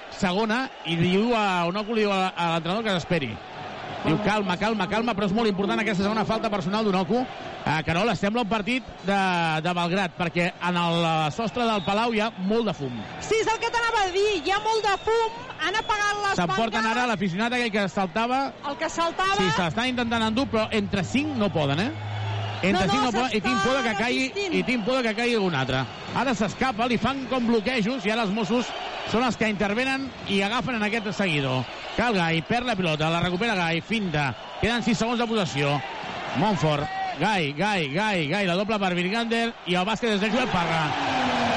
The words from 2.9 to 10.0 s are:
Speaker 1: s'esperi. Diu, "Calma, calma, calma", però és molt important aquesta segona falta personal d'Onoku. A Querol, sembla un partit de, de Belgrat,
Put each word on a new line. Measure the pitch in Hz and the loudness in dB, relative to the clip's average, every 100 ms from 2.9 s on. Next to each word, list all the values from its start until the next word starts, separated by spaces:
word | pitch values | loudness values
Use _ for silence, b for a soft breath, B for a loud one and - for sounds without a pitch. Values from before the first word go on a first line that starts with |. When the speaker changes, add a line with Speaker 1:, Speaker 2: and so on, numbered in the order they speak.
| 185 | 0
Speaker 1:
s'esperi. | - 170 127 98 - - - - - - - | 0 0 -2 -8 -12 -12 -12 -10 -10 -4 0
Diu, | 156 | 2
"Calma, | - 214 196 175 | 2 0 0 0
calma, | 208 220 180 | 0 0 0
calma", | 208 233 | 0 0
però | 196 202 | 0 0
és | |
molt | 202 226 | 2 2
important | 185 202 226 | 2 0 0
aquesta | 214 190 | 0 0
segona | 196 220 | 0 0
falta | 196 220 220 | 0 0 0
personal | 202 160 208 | -2 0 0
d'Onoku. | 220 185 170 233 254 - - - - | 2 2 2 0 0 -6 -12 -8 -2
A | 156 | -2
Querol, | 156 165 226 | 0 0 2
sembla | 185 202 233 | 0 0 0
un | 214 | 0
partit | 220 185 254 - - | -2 0 -4 -4 -8
de, | 180 196 190 175 165 156 | -2 0 2 2 2 0
de | 165 | 0
Belgrat, | 175 175 185 | 0 0 0